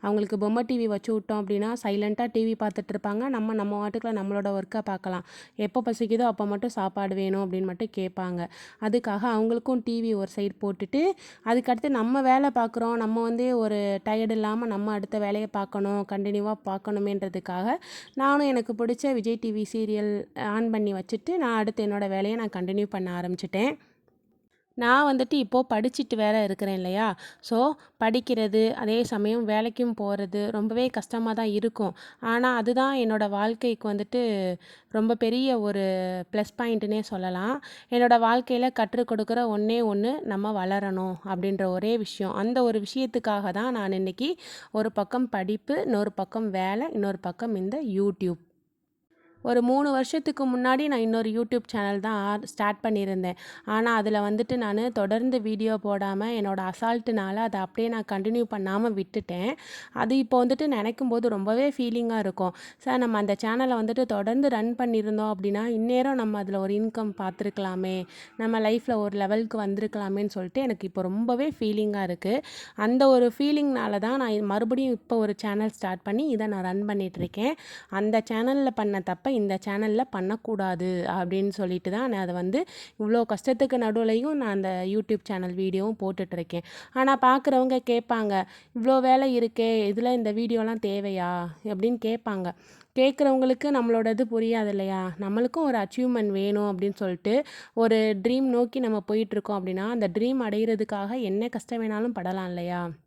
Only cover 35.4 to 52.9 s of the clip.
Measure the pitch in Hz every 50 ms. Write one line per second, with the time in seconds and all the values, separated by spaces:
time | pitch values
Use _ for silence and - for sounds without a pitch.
35.4 | 262 269 254 233 208 208 202 196 196 190 190 185 185 180 185 185 175 _ - 214
36.4 | 208 - _ - 240 233 226 214 220 202 214 214 208 - 214 190 185 185 180 180
37.4 | 190 220 262 285 - - - - - _ 240 240 247 240 240 233 226 226 233 247
38.4 | 247 - 254 240 247 262 254 - 220 202 - 240 247 - 226 214 214 - 226 240
39.4 | 240 233 208 208 208 214 226 233 240 220 202 202 208 233 269 302 - 226 202 190
40.4 | 202 214 214 202 180 185 196 202 196 196 190 185 185 185 185 165 - 196 190 175
41.4 | 180 196 196 190 196 185 180 185 190 214 233 233 214 - - - 202 185 - -
42.4 | 202 226 247 262 247 233 220 220 202 202 - 262 262 233 - 247 - 226 208 202
43.4 | 202 196 180 196 220 254 254 226 196 190 196 190 190 185 185 - 247 302 359 -
44.4 | - - - - - - - 214 214 220 - - 196 - - 247 254 233 - 202
45.4 | 185 185 214 208 _ - 285 311 - 269 233 202 208 214 196 - 196 - - 226
46.4 | 226 214 190 190 185 190 196 220 277 330 - 214 202 202 196 185 - 180 175 -
47.4 | 233 233 220 190 185 190 220 302 311 233 190 190 202 202 185 _ 185 180 175 165
48.4 | - _ _ _ _ _ _ _ _ _ _ _ _ _ _ _ _ _ _ _
49.4 | - 240 240 247 240 240 254 277 285 294 277 262 262 - - 320 - 311 285 -
50.4 | 277 262 247 247 247 254 262 262 302 302 285 240 226 226 226 226 226 220 214 226
51.4 | 240 226 - 240 226 - - 220 202 202 202 202 190 220 220 208 196 202 208 208
52.4 | 214 - - - 214 208 208 208 - 226